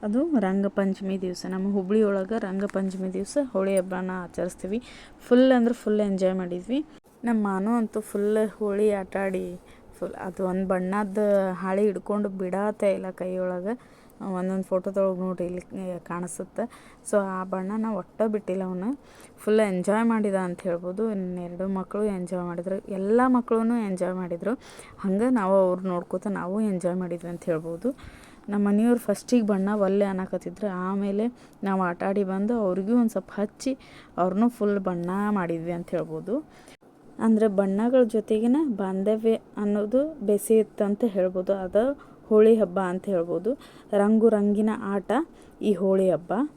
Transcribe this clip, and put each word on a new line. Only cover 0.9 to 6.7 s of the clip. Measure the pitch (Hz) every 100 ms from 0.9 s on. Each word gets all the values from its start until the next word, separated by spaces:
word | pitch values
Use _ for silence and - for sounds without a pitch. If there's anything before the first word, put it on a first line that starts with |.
| 190 196 190
ದಿವಸ, | 185 175 185
ನಮ್ಮ | 185 196
ಹುಬ್ಳಿ | 202 185 214
ಒಳಗೆ | 208 196 190 226
ರಂಗಪಂಚಮಿ | 214 190 202 190 196 190 185
ದಿವಸ | 185 202 - 269
ಹೋಳಿ | 196 190 190
ಹಬ್ಬನ | 185 185 185 185
ಆಚರಿಸ್ತೀವಿ. | 175 - 175 - 185 214 - - - - -
ಫುಲ್ | 247 262
ಅಂದ್ರೆ | 254 233
ಫುಲ್ | 240 - 214
ಎಂಜಾಯ್ | 208 190 185
ಮಾಡಿದ್ವಿ. | 185 180 175 185